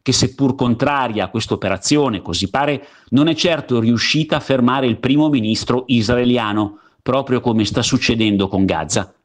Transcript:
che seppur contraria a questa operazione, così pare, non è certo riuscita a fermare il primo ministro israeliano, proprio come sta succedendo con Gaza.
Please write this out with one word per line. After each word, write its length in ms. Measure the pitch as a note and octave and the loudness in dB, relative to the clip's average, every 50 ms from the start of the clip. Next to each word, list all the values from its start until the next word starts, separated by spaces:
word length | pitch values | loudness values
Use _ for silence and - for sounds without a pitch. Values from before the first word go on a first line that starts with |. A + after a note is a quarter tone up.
che 120 | _ - B2 | _ 0 0
seppur 420 | - - - - - C3+ C3 B2 | 2 0 -2 0 0 0 0 2
contraria 680 | - C3 A#2+ A#2+ A#2 C#3 C#3 C#3+ C#3 C3 A#2+ A2 G#2 F#2+ | 0 0 0 0 0 0 0 0 0 -2 -2 -2 -4 -4
a 40 | F#2 | -2
questa 240 | - A#2 A2 - A2+ | -4 -6 -2 -2 -4
operazione, 680 | - - G2 F#2+ F#2 - - D3 D3 D3 C3 A2 F#2 - | -2 -2 -2 -4 -2 0 0 2 2 2 0 -2 -4 -6
così 260 | - E2+ E2 F#2+ G2 | -6 -6 -4 -4 -2
pare, 380 | - C3+ C#3 D3 D3 B2+ - - - - _ - | -2 -2 -2 0 -2 -4 -8 -14 -20 -20 _ -2
non 180 | A2+ C3 D3 E3 | 2 2 2 2
è 60 | D#3+ | 0
certo 460 | D3+ - F3+ E3 D3+ - - B2+ A#2 | 0 0 0 0 -2 -2 -2 0 0
riuscita 560 | A2 A2+ A#2+ A2+ - - - D#3 D#3 D3+ - | 2 2 2 2 0 0 0 0 0 0 -2
a 40 | D3 | -4
fermare 460 | - - C3+ C3 A#2+ B2 B2+ C#3 C3+ | 0 0 0 2 2 2 2 2 0
il 100 | B2 A2 | 0 -2
primo 320 | - - B2 C3+ D3 D#3 D#3 | -2 0 0 2 2 2 2
ministro 560 | D3 C3 G#2+ G#2+ A2 A2 - - A#2 B2+ - - | 2 0 0 0 -2 -2 -2 -2 -2 -2 0 0
israeliano, 880 | B2 A#2+ A2 G2 B2 B2 B2 B2 B2 B2 A2+ G#2+ G#2 G#2+ G#2+ G2+ G2+ - _ _ _ _ _ | 0 0 2 2 0 0 2 2 2 0 0 0 0 -2 -2 -2 -6 -14 _ _ _ _ _
proprio 380 | - B2 C3+ C3 A#2+ B2+ A#2+ | -2 -2 -2 0 0 -2 0
come 260 | - B2 A2+ A2 G#2+ | 0 0 0 0 0
sta 160 | G#2 - C3 A#2 | 0 0 -2 -2
succedendo 680 | - - C3 - - A#2+ A2+ A2+ G#2+ G#2 G2 G2 F#2+ | 0 0 0 0 0 0 2 2 2 2 2 0 0
con 160 | G#2 F#2+ G2 | 0 0 0
Gaza. 480 | F#2+ F2+ D#2+ D#2 D#2 - A2+ F#2+ - _ _ | 0 0 -2 -2 -2 -4 -4 -4 -6 _ _